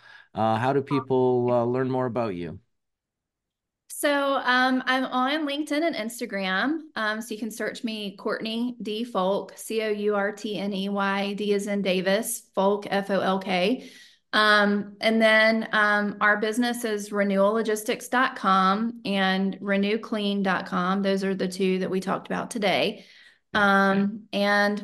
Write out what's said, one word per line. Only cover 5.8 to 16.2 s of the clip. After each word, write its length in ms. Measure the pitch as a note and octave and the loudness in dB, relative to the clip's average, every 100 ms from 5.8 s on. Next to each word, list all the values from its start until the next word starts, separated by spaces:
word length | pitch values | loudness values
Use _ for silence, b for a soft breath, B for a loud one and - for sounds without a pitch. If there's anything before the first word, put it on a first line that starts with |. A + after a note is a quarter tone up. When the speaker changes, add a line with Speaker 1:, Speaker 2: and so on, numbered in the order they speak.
| E4 | -2
Speaker 2:
and 80 | |
Instagram. 840 | - A3 - A#3 G3 F#3+ F#3+ B3 D#4+ - A3 | -2 -6 -8 -6 -4 -2 0 0 -2 -6 -6
Um, 260 | G#3+ G#3+ | -4 -4
so 120 | A3+ | -6
you 40 | G#3+ | -8
can 140 | A3 | -8
search 320 | G#3 A3 - | -6 -6 -6
me, 320 | A3 G#3+ G3+ G3+ | -6 -6 -8 -6
Courtney 580 | A3+ - A3+ A3+ B3 A#3+ | -6 -4 -4 -4 -4 -6
D 220 | G3+ G#3+ | -6 -6
Folk, 480 | A#3+ G3 F#3 G3 F#3+ - | -4 -2 0 -2 -4 -12
C 260 | - A3 | -8 -4
O 80 | A3 | -2
U 240 | G#3 G#3 G3+ | -2 0 0
R 160 | G3+ | -2
T 260 | G#3 G#3+ G3 | -4 -6 -6
N 140 | G3+ | -4
E 160 | F#3+ G3 | -4 -4
Y, 460 | G3+ G3 G3 G3+ | -2 -2 -2 -2
D 200 | G3+ G#3 | -2 0
as 140 | G3+ G#3 | 0 0
in 140 | G3+ | -2
Davis, 600 | F#3+ F#3 F#3 G3+ A3+ - - | 0 0 2 0 0 -8 -6
Folk, 320 | - F#3+ G#3 - | 0 2 2 0
F 200 | G3+ G3 | -2 0
O 100 | G3 | 0
L 180 | F#3+ F#3+ | 2 0
K. 500 | F#3+ F#3 F#3+ C4 B B B B _ | 0 0 0 0 B B B B _
Um, 640 | - G#3+ G#3 G3+ G3+ G3 - | 2 6 6 4 2 -2 -2
and 220 | A3+ A3 | 0 4
then, 460 | A3 A3 A3 A3+ - | 6 6 6 4 0
um, 440 | G#3+ G#3 G#3 G3+ G3 | 2 2 2 0 0